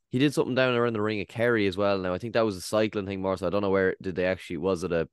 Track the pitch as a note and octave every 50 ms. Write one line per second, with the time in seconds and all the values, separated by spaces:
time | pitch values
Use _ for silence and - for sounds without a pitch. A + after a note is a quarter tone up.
0 | _ _ - B2+ C#3 D3+ C#3 E3 - - B2+ B2 C3 B2+ B2 A#2+ A#2+ A#2+ A2+ G#2+
1 | G#2 G#2+ A2 G#2 F2 - - A2+ A#2 B2 A#2+ A2 G2+ G2 E2+ F#2+ G2+ G2+ G2+ F#2+
2 | F#2 F#2 F2+ F#2 A#2 A#2 G2+ A#2 A2+ A2 F#2+ F2+ - - - G#2+ A2 G#2 G#2 G#2+
3 | F#2+ G2 G2 F#2+ F#2+ F#2+ F#2+ F2 F#2+ F2 F2 G2+ G#2 G2 F#2+ G2 F#2+ F#2 - -
4 | - F#2+ F2 E2+ F2+ F#2 F#2+ F#2 - - F#2 D2+ D#2+ F#2+ F#2+ E2 F#2 E2+ E2+ E2
5 | D#2+ -